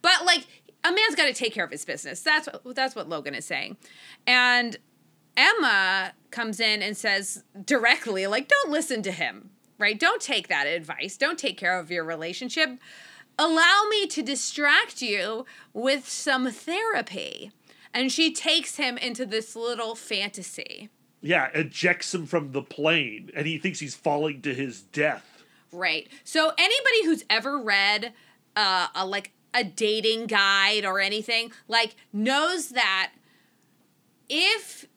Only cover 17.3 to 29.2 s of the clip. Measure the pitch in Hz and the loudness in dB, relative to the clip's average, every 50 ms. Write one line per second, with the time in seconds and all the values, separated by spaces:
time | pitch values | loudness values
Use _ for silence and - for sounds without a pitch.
17.3 | - - - 208 _ _ _ _ - _ - - - 240 254 262 254 - 320 320 | -12 -14 -16 -18 _ _ _ _ -20 _ -20 -8 -4 -2 0 0 2 2 2 2
18.3 | 320 - - 330 311 330 302 - - - 294 254 247 240 - 254 233 233 254 202 | 2 0 0 0 0 0 0 -4 -6 -4 -4 -4 -4 -4 -6 -6 -4 -6 -6 -4
19.3 | 208 220 220 - - 226 233 240 240 226 233 220 226 220 - - 226 196 196 208 | -4 -6 -6 -6 -10 -8 -6 -6 -4 -4 -6 -8 -8 -10 -8 -6 -4 -4 -4 -4
20.3 | 202 - 180 - - - - - - - - 214 _ _ _ _ _ _ - 143 | -8 -10 -14 -12 -12 -14 -14 -14 -14 -16 -16 -20 _ _ _ _ _ _ -2 0
21.3 | 175 165 135 131 - 156 160 135 - - - 180 175 - - - - 180 160 139 | 2 2 2 0 0 -2 -4 -2 -4 0 2 2 2 2 -2 -6 -6 -6 -6 -2
22.3 | - 170 151 139 131 139 139 _ - - 147 156 165 165 139 120 107 107 185 - | -2 -2 -2 0 -6 -6 -6 _ -8 -2 2 2 2 2 0 -2 -6 -10 -14 -12
23.3 | - 156 156 160 165 156 - 190 175 - 156 135 - - _ 165 147 147 151 156 | -8 -6 -4 -4 -4 -2 -2 -4 -4 -4 -8 -10 -10 -4 _ 0 0 2 0 -2
24.3 | 143 135 - 147 127 127 139 131 117 - - _ - 147 147 151 127 104 - - | -2 -4 -6 -6 -4 -4 -4 -6 -8 -12 -18 _ -2 0 0 0 0 -2 -10 -20
25.3 | - - - _ _ _ _ _ - 175 185 175 156 160 - - - - _ - | -20 -20 -20 _ _ _ _ _ -10 -4 -2 0 0 -2 -4 -10 -20 -20 _ -2
26.3 | - 311 311 320 - - 339 392 466 554 494 523 480 453 403 320 320 - - _ | 0 2 2 2 4 2 2 4 2 2 2 4 4 4 4 4 2 0 2 _
27.3 | 214 226 220 269 277 285 240 214 202 196 196 202 208 208 214 240 226 - _ _ | 0 0 0 0 -4 -2 0 2 4 4 4 4 2 2 -2 -6 -12 -16 _ _
28.3 | _ _ _ _ _ 208 214 190 190 185 175 - - - 190 185 196 202 | _ _ _ _ _ 0 2 2 2 2 0 -2 -2 -4 -4 -2 -2 -6